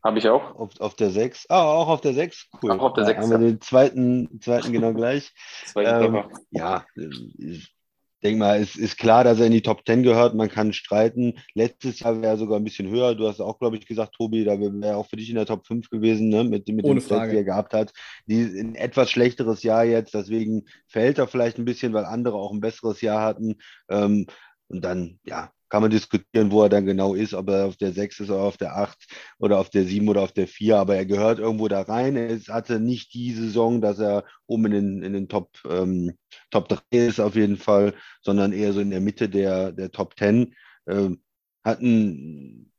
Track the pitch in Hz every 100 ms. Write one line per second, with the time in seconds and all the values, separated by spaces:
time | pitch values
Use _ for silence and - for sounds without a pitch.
0 | 113 107 110 127 - - 107 - 104 -
1 | 104 95 123 - - 180 160 156 160 156
2 | 151 131 175 - - - 113 - 131 127
3 | 107 110 110 113 117 113 - 127 135 131
4 | 123 123 120 113 - 120 120 117 113 113
5 | 117 139 - _ - - - - 107 117
6 | 113 110 101 - _ - 82 95 - -
7 | 80 65 57 - 73 87 135 _ _ _
8 | _ _ 104 110 104 104 104 - 107 -
9 | 113 113 123 113 117 113 107 107 - 117
10 | 123 113 120 110 110 - 107 98 - 104
11 | 113 120 120 113 - - 117 _ 131 117
12 | 117 113 110 110 110 104 107 - 95 113
13 | 123 113 110 101 101 110 120 110 - 110
14 | 107 _ 113 110 104 101 101 101 104 104
15 | 107 110 110 117 107 110 _ 117 110 113
16 | 110 110 110 107 117 104 101 110 104 135
17 | - 104 113 107 98 95 107 110 107 -
18 | - - - 110 117 92 113 113 120 139
19 | 123 - 123 120 113 107 113 110 117 117
20 | 110 107 95 113 110 110 - - _ 113
21 | 120 147 127 127 117 113 120 120 127 107
22 | 92 113 120 104 101 107 110 - 113 104
23 | 113 107 110 104 110 104 - - _ 101
24 | 104 104 95 - - _ _ 92 90 92
25 | 85 90 - 76 - _ _ 104 107 110
26 | - 104 - 113 104 104 104 101 95 95
27 | 98 95 107 95 98 98 98 90 98 90
28 | 101 - 101 98 98 95 90 95 101 -
29 | _ - - _ 104 101 95 104 92 101
30 | 104 101 98 - 90 - 104 107 95 98
31 | 95 101 110 113 110 110 107 98 95 113
32 | 131 139 117 113 - 113 113 117 113 123
33 | - 120 120 113 113 107 113 120 107 101
34 | 107 101 - _ _ 113 110 104 101 95
35 | 87 98 98 104 90 - - 87 92 92
36 | 87 82 _ - _ - - 104 _ 120
37 | 120 110 107 107 104 98 - 101 101 -
38 | - - - 101 98 98 104 101 101 95
39 | 98 101 110 98 98 92 95 87 92 -
40 | 95 - 104 113 120 _ _ _ - 98
41 | 98 87 _ _ _ _ 110 113 123 113
42 | 107 76 73 76 67 57 _